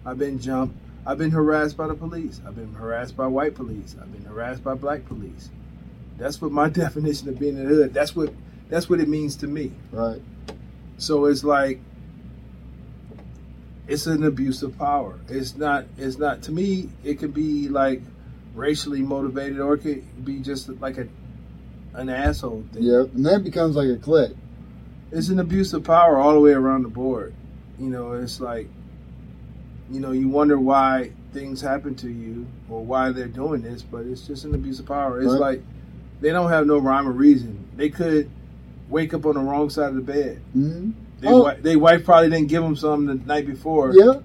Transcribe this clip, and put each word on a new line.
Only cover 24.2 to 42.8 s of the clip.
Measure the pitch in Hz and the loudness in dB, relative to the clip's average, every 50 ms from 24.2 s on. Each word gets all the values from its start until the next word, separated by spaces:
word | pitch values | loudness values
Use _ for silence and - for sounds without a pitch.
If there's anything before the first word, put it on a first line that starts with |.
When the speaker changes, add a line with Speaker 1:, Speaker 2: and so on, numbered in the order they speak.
| 139 - - - - - - - - - - - - - - - - - | 4 2 -2 -16 -18 -20 -20 -20 -20 -20 -20 -20 -20 -20 -20 -20 -16 -8
Speaker 1:
It's | - 165 156 170 | -6 -4 -2 0
an | 190 185 | 0 0
abuse | 175 160 180 190 190 - | 0 0 0 0 0 0
of | - 151 | -2 -6
power | - - 165 170 170 165 147 135 | 2 6 8 8 8 8 8 6
all | 139 147 151 | 6 6 8
the | 151 | 8
way | 147 147 | 8 8
around | 143 135 131 135 135 131 127 | 8 6 4 2 2 0 -2
the | 117 | -4
board. | 110 123 127 131 127 110 95 - - - - - - - - - - - | -6 -4 -4 -2 -4 -4 -6 -10 -14 -18 -18 -18 -20 -20 -20 -20 -14 -10
You | 131 131 | -8 -8
know, | 127 123 120 120 | -6 -8 -8 -8
it's | 120 123 123 117 - - | -8 -8 -8 -10 -10 -10
like, | 131 120 120 117 110 - - - - - - - - - - - - - - - - - - - - - - - - - | -8 -8 -6 -8 -8 -12 -16 -20 -20 -18 -18 -18 -18 -18 -18 -18 -18 -18 -18 -18 -18 -18 -18 -18 -18 -18 -18 -18 -14 -10
you | 131 135 | -8 -8
know, | 135 131 | -4 -2
you | 131 131 135 131 | -2 0 0 2
wonder | 135 147 147 147 143 | 4 4 6 6 4
why | 135 131 131 135 139 135 135 131 131 123 120 - - - - | 4 4 4 6 6 6 4 2 0 -2 -4 -10 -18 -20 -14
things | - 139 139 135 135 127 | -14 -12 -10 -10 -10 -8
happen | 139 139 135 147 - 143 127 | -4 -4 -4 -4 -4 -8 -10
to | - 127 123 | -10 -10 -12
you | 120 117 113 113 113 120 123 127 - - - - | -10 -10 -10 -12 -12 -12 -12 -14 -16 -18 -16 -12
or | 113 113 113 | -12 -10 -6
why | 117 127 131 131 131 | -2 -2 0 0 0
they're | 127 127 123 | -2 -6 -8
doing | 117 113 123 135 160 156 127 | -10 -8 -6 -4 -4 -4 -4
this, | 113 117 120 113 | -6 -8 -14 -14
but | - - 120 117 117 | -14 -14 -12 -10 -10
it's | 123 127 127 - | -10 -10 -12 -12
just | - 143 131 147 | -14 -14 -12 -8
an | 151 151 | -6 -6
abuse | 135 135 135 131 127 | -6 -4 -8 -10 -10
of | - | -8
power. | - 139 143 139 131 123 123 | -8 -6 -4 -4 -4 -2 0
It's | 135 127 | 2 2
Speaker 2:
Right. | 131 139 | 2 4
Speaker 1:
like, | 143 135 131 131 - - - - - - - - - - - - | 2 0 0 -4 -8 -16 -18 -18 -18 -18 -18 -18 -18 -20 -12 -2
they | 143 151 | 0 0
don't | 165 180 175 170 | 2 2 2 4
have | 165 156 151 | 4 4 4
no | 147 151 147 | 4 4 4
rhyme | 135 135 135 139 143 131 | 4 4 2 2 2 0
or | |
reason. | 123 127 139 147 143 127 117 113 104 95 92 - - | 0 8 8 8 8 8 4 -6 -12 -12 -14 -16 -6
They | - 147 151 | -4 -4 -4
could | - - 170 165 156 151 143 - - - - - - - - - - - - - | 0 0 0 2 4 2 2 0 -10 -18 -20 -20 -20 -20 -20 -20 -20 -20 -12 -4
wake | 139 160 160 156 165 | -2 -2 -2 -2 -4
up | 160 - | -2 0
on | 156 147 | 0 0
the | 139 | 0
wrong | 135 139 143 147 151 147 | 0 0 0 0 0 0
side | 147 156 147 139 | 0 -2 -2 -2
of | 131 | -2
the | 131 | -4
bed. | 127 135 139 147 143 123 113 - - - - | -6 -2 -2 -2 -2 -2 -6 -10 -16 -2 0
Speaker 2:
Mm-hmm. | 131 143 156 165 175 185 220 220 - - - - - | 0 0 0 -2 -4 -6 -6 -6 -8 -14 -20 -16 -4
Speaker 1:
They | - - | 4 8
Speaker 2:
Oh. | 247 254 | 8 8
Speaker 1:
wi-, | 233 196 - - | 8 6 2 0
they | 127 160 165 | 0 4 4
wife | 151 156 165 170 170 160 | 8 8 8 8 8 6
probably | - 175 165 165 156 | 8 8 8 8 6
didn't | 160 160 151 143 | 4 2 2 2
give | 156 165 | 2 0
them | 165 160 151 | 2 0 -2
something | 139 | 0